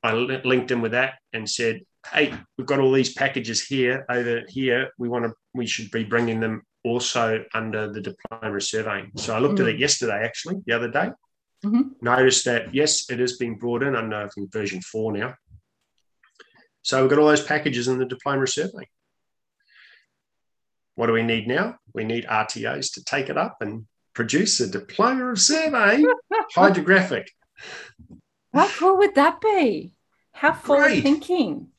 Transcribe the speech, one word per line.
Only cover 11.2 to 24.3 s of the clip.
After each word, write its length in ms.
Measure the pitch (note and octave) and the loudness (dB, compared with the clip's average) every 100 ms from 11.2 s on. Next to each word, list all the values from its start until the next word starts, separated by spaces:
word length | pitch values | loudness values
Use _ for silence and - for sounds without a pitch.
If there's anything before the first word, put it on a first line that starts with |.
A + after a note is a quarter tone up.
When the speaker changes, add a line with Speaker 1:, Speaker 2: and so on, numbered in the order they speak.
| _ _ _ _ | _ _ _ _
Speaker 2:
Mm-hmm. 180 | G3+ A#3 C4+ - | -2 0 0 -2
Speaker 1:
Noticed 420 | A#2+ B2+ C3 C3 - | 0 4 4 4 0
that, 300 | A#2 - C3 | -2 -2 0
yes, 340 | D3+ - - | 0 0 -4
it 120 | B2 | -2
is 160 | B2 B2 | -2 -2
being 200 | A#2+ G#2 | -8 -6
brought 260 | A#2+ A#2+ | -4 -2
in 120 | C#3 B2 | -2 -2
under, 220 | A2 G#2 | -4 -6
I 100 | G2+ | -8
think, 240 | G2+ G2 | -10 -8
version 300 | A2 G2+ F#2 | -6 -6 -8
four 320 | F2+ A2 A2 | -8 -6 -4
now. 220 | G2+ A#2+ C3+ _ - _ _ _ _ _ _ _ _ - _ _ _ | -4 -6 -10 _ -20 _ _ _ _ _ _ _ _ -20 _ _ _
So 200 | - C3 | -2 2
we've 80 | C3 | 4
got 100 | C#3+ | 6
all 80 | D3+ | 6
those 140 | D3 | 4
packages 440 | - D3+ D3 A#2+ A#2+ | 2 -2 0 -2 -2
in 120 | C3 | -2
the 60 | B2+ | -2
diploma 380 | B2+ C#3+ C#3 | -6 -4 -2
of 60 | C3 | -2
surveying. 380 | - F3+ - - _ _ _ _ _ _ _ _ _ - _ _ _ _ _ _ _ _ _ _ - | -2 -6 -8 -18 _ _ _ _ _ _ _ _ _ -20 _ _ _ _ _ _ _ _ _ _ -4
What 120 | A#2 | 0
do 60 | |
we 100 | A2+ | 2
need 240 | A2+ A2+ G#2+ | 2 -2 -2
now? 300 | C#3 A3 A#3+ _ | -2 -2 -6 _
We 100 | - | -8
need 220 | A2 A#2 A2+ | -4 -6 -2
R 180 | A2 G#2+ | -2 -2
T 200 | A#2 A2+ | -4 -6
Os 240 | C#3 C3 | -6 -8
to 120 | - | -10
take 260 | - C#3 C3 | -6 -4 -2
it 80 | D3 | -2
up 200 | G3 - | -4 -4
and 240 | G#2 G#2+ A2 _ _ | -10 -10 -16 _ _
produce 460 | - A2 | -6 -2